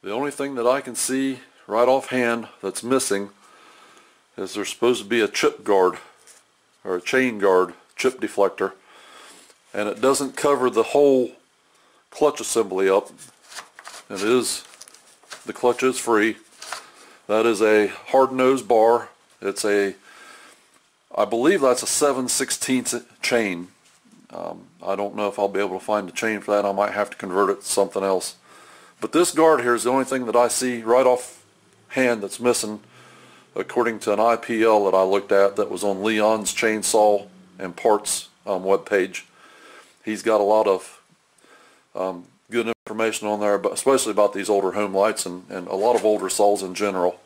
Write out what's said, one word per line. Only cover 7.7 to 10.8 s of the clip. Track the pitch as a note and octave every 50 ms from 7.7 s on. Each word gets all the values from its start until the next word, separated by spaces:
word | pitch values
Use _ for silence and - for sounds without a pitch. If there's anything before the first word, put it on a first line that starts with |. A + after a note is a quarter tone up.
| - - _ _ _
chip | - - C3 - -
deflector, | A2+ G2+ - - G2+ F#2+ - - F#2+ F#2+ - _ _ _ - - - - - - - - - - - _ _ _ _ _ -
and | G2+ G#2
it | G#2+ F#2 G#2+
doesn't | A#2 C3 C#3 C3+ C#3+ C3 -
cover | - - C#3+ C#3+ B2 B2+ B2+
the | G#2+ A2+